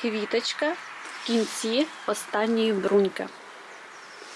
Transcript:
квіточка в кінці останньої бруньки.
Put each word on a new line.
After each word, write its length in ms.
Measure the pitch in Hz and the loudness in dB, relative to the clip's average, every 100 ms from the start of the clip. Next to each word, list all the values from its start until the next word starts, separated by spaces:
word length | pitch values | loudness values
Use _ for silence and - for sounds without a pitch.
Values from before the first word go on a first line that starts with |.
квіточка 680 | 240 214 208 233 - - 302 | -2 0 0 0 0 0 0
в 560 | 359 - - - - - | 0 -8 -14 -12 -8 2
кінці 600 | 226 214 - 220 240 311 - - | 2 2 0 0 2 2 -2 -4
останньої 680 | 208 - 208 226 226 220 | -2 0 0 4 4 4
бруньки. 540 | 196 190 202 190 - - - - - - - - - - - - | 4 6 6 6 2 -8 -10 -18 -18 -18 -18 -18 -18 -18 -18 -16